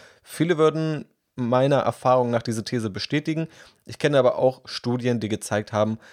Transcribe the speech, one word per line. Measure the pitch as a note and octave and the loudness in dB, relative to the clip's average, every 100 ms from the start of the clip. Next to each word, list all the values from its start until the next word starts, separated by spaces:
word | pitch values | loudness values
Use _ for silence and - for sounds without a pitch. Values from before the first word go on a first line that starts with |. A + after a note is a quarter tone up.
| - _ | -20 _
Viele | - - E3 D#3 | -20 -4 0 4
würden | D#3 D#3 D#3+ D3+ - _ _ - | 2 2 -4 -4 -8 _ _ -6
meiner | A#2+ B2+ C#3 C#3+ | 0 2 4 2
Erfahrung | A#2 - C3+ B2+ A#2+ | 2 0 2 4 2
nach | A#2 | -2
diese | - A2+ | -2 -6
These | G#2+ B2 A2 | -4 -4 -4
bestätigen. | F#2+ - D3 D3+ D#3 E3 - - _ - | -6 -4 -4 -2 -4 -6 -12 -20 _ -18
Ich | B2 | -4
kenne | D3 C#3+ | 2 4
aber | B2 - | 4 4
auch | B2+ B2+ | 0 0
Studien, | - - A#2+ B2 A#2+ A#2+ | -14 -8 -4 -2 0 -2
die | G#2+ | -2
gezeigt | G#2 - G#2 G#2+ | -4 -2 -4 -2
haben, | G#2+ G#2+ A2 - | 0 0 -2 -10